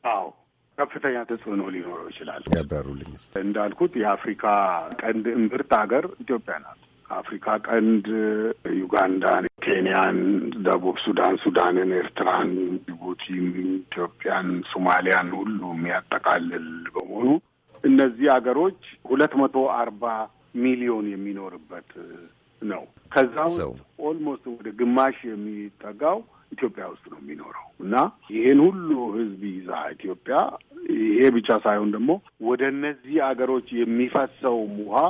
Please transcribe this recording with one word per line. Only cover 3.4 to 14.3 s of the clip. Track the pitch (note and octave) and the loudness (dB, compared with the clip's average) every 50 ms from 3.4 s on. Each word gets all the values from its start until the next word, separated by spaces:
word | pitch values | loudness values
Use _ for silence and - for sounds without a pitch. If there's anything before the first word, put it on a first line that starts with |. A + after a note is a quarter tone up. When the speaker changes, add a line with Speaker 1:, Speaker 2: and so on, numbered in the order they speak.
| F#2+ G2+ G#2 G#2 G#2 G#2 G2 - E3+ F3+ - | -4 -2 -2 -2 -2 -4 0 0 0 0 0
Speaker 1:
የአፍሪካ | B2 G#2+ G#2 G2 F#2+ - A#2 G#2 - - G#2+ G#2 G#2 G2 F#2+ F2+ E2+ D#2+ - - | 0 0 0 0 -2 -2 -8 -8 -2 0 2 4 4 4 2 0 -2 -4 -8 -12
ቀንድ | - - - A2+ A2+ G#2+ A#2 | -6 -4 -4 -2 -2 -2 -2
እምብርት | A#2 A#2+ A2+ G#2+ A#2+ B2+ - - - | 0 2 0 0 0 -2 0 2 2
ሀገር | A2 G#2+ G2 A2+ C#3 D#3+ F3+ - _ | 2 2 2 0 0 0 -2 -10 _
ኢትዮጵያ | - - B2+ A#2 - - - D2+ | -6 -4 -4 -4 -4 -8 -10 -10
ናት። | D2 - - _ _ _ _ _ _ - | -10 -16 -20 _ _ _ _ _ _ -10
አፍሪካ | - - - - - G2+ - A2 G#2+ G#2+ G#2+ | -10 -10 -8 -10 -12 -8 -2 -2 -2 -2 0
ቀንድ | - A2 A2+ G#2+ A2 A2+ G#2+ F#2+ G#2+ A2 A2 G#2+ G#2+ G#2+ G#2+ A2 A2+ - _ _ - - | 0 2 2 4 4 4 4 2 0 -2 -2 0 0 0 0 -2 -4 -4 _ _ -4 -4
ዩጋንዳን፣ | F#2 F#2+ F#2 - - F#2+ F#2 F#2+ F#2+ F#2 F#2 F#2 F2+ F#2 F2+ _ - | -4 -2 0 2 2 4 4 2 2 2 2 2 2 0 -4 _ -4
ኬንያን፣ | - - G2+ F#2+ F#2 F#2+ F#2+ F#2+ F#2 F#2 F#2 F#2 F#2 F#2+ G#2 F#2 - - - - | -2 0 0 2 2 2 2 2 2 2 2 2 2 2 2 2 0 -4 -6 -2
ደቡብ | G2 F#2 F#2 F2+ F2+ F#2 F2+ - | 0 2 2 2 2 0 -2 -2
ሱዳን፣ | - - G2 F#2 F#2 F#2 F#2+ - | -2 -2 0 2 2 2 2 2
ሱዳንን፣ | - G2+ F2+ F2+ F2 F2+ F2+ F#2 F#2 F#2 F#2 | 0 2 2 4 4 4 4 2 2 2 2
ኤርትራን፣ | F2+ F2 - - - F#2 F2+ F2+ F#2 F#2 F2+ F2+ F#2 F#2 F2+ F2+ F#2 | 0 0 -2 -4 -2 0 0 2 2 0 0 0 -2 -2 -2 -2 -6
ጅቡቲን፣ | - - F2 E2 F2 F2+ F2+ - - - F#2 F2+ F2+ F2+ F2+ F#2 F2+ F#2 | -6 -10 -12 -10 -8 -8 -8 -8 -8 -6 -2 -2 0 0 -2 -2 -2 -2
ኢትዮጵያን፣ | F#2 F#2 F#2 _ - - F2 F2 - _ - - | -2 -2 -4 _ -6 -4 -4 -6 -6 _ -4 -2